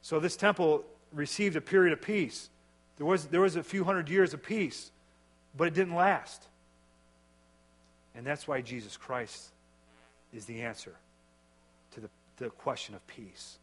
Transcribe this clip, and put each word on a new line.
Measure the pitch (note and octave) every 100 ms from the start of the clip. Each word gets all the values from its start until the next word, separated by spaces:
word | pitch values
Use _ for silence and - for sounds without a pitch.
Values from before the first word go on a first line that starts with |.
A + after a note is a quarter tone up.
So | - D#3+
this | E3+ -
temple | G3+ G3+ E3+ D3+ - - _
received | D3+ D3 - G3+ D#3+
a |
period | - F#3+ F3+
of | D#3
peace. | - G#3 C#3+ - - _ _ _ _ _
There | D3
was, | F#3 D3+
there | F3
was | F#3+ E3+
a |
few | D3 G3
hundred | F3+ F#3+ D#3
years | F#3 F3+
of | C#3+
peace, | - A3 E3 - - _ _ _ _ _ _ C3+
but | E3+
it |
didn't | D#3+ F#3+
last. | E3+ F#3 E3+ - - - _ _ _ _ _ _ _ _ _ _ _ _ _ _ _ _
And | A#2+ A#2+
that's | D3 -
why | C3+
Jesus | A#2+ B2 G#2 -
Christ | - B2+ A2+ - - _ _ _ _ - - _ _
is | A2+
the | G2+ A#2
answer | A#2 G#2+ - F2 _ _ _ _ _ _ _ _ _
to | -
the, | G#2+ _ _ -
the | B2
question | - - B2 -
of | G#2 -
peace. | - G2+ - - -